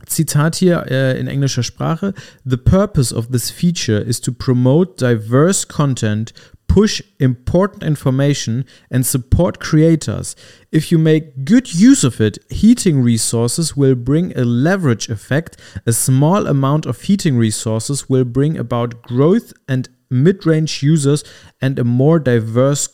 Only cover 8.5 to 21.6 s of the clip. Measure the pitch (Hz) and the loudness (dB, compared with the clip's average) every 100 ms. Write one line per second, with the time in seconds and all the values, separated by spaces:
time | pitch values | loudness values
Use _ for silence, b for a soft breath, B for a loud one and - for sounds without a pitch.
8.5 | 117 135 b b 123 131 135 - - 180 | -6 -6 b b -2 -2 -4 0 0 0
9.5 | - - 156 160 160 - 95 92 - B | -2 -2 2 4 2 -2 -8 -10 -14 B
10.5 | B B 160 156 165 160 156 160 - 135 | B B -4 0 2 4 2 0 -10 0
11.5 | 233 262 165 233 277 135 - 110 - _ | 2 2 4 6 6 2 0 -2 -2 _
12.5 | - 214 240 196 143 120 117 - 117 117 | 2 4 4 2 2 2 0 -2 -2 -2
13.5 | - 160 - 135 127 120 151 180 - 120 | -2 -6 0 2 2 0 -2 -2 -2 -2
14.5 | 120 147 202 160 113 - 110 - 135 165 | 0 0 0 0 -2 -4 -10 -4 -4 -4
15.5 | - B B - 113 - 131 147 202 - | -16 B B -4 -2 0 2 2 2 0
16.5 | 139 135 151 143 123 - 202 170 123 113 | 0 0 -2 -2 -8 -2 0 0 0 0
17.5 | - - 110 - 139 - 131 127 123 143 | -2 -4 -4 -4 -8 -2 0 0 0 -2
18.5 | 156 117 120 120 117 - 120 151 220 233 | -2 -6 -4 -6 -8 -6 0 2 2 -2
19.5 | - - 131 127 _ _ 127 151 190 160 | -18 -6 -4 -4 _ _ 2 2 2 0
20.5 | 156 160 - 139 160 139 147 - B B | 0 -2 -2 0 2 2 -2 -4 B B
21.5 | B | B